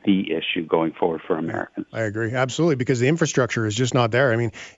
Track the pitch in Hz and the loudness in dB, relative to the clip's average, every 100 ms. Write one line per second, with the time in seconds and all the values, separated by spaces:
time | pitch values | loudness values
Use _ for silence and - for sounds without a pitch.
0 | - 95 92 80 - - 80 85 82 - | 2 2 0 -4 -4 -6 0 0 0 0
1 | 90 80 - 85 82 - - - - 113 | -2 -2 -4 -4 -4 -6 -8 -10 -10 -6
2 | 110 107 113 127 127 - 170 135 123 123 | -6 -4 -4 -2 -4 0 0 2 0 2
3 | 127 165 156 - 120 - 110 104 127 127 | 2 2 2 2 0 0 -2 0 2 2
4 | 120 120 139 113 117 - - | 2 4 4 2 0 -4 -14